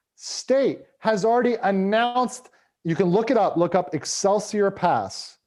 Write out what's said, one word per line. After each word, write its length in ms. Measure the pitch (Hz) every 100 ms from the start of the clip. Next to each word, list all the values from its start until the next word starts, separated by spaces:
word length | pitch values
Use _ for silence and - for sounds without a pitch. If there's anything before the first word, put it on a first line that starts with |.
| _ _
state 680 | - - - 269 233 135 - _
has 260 | 220 214 220
already 300 | 240 247 226
announced, 840 | 190 196 190 220 240 247 240 - - _ _ _
you 120 | 165 160
can 120 | 185
look 240 | 196 226
it 60 | 233
up, 200 | 175 165
look 180 | 175 185
up 180 | -
Excelsior 800 | 151 - - 196 208 208 208 196
Pass. 640 | 196 175 127 98 - - -